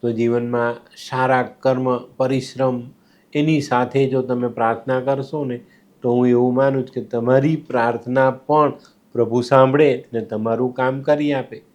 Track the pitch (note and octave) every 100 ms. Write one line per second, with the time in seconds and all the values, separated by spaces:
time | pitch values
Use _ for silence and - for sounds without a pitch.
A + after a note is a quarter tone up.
0 | A#2+ A2+ A#2 A#2+ A#2+ A#2+ A#2 A#2 - -
1 | - C3 C3 C3 B2 - C3+ B2+ C3 B2
2 | - - C3 C3+ B2+ B2 C3 B2 B2 -
3 | _ _ _ D3 D3+ D#3 C#3 B2+ B2 C3+
4 | C3+ C3 B2 B2 B2 A2+ A2+ A2+ - C3
5 | B2+ C#3 C3+ D3+ C3+ B2 - _ _ _
6 | B2+ A#2+ B2 A#2+ B2 B2 C3+ C3+ B2+ -
7 | G#2+ A#2+ A#2 C3 C#3+ D#3 - B2 A#2 A#2
8 | - B2+ C3 B2+ - D3+ D3 - - _
9 | _ A#2+ A2 A#2+ A#2+ C3+ C3 C#3+ D3+ A#2+
10 | - A2+ G#2+ G#2+ A2 A2+ B2+ B2+ C3 C3+
11 | C#3+ D3 D3 C3+ A#2+ A2 _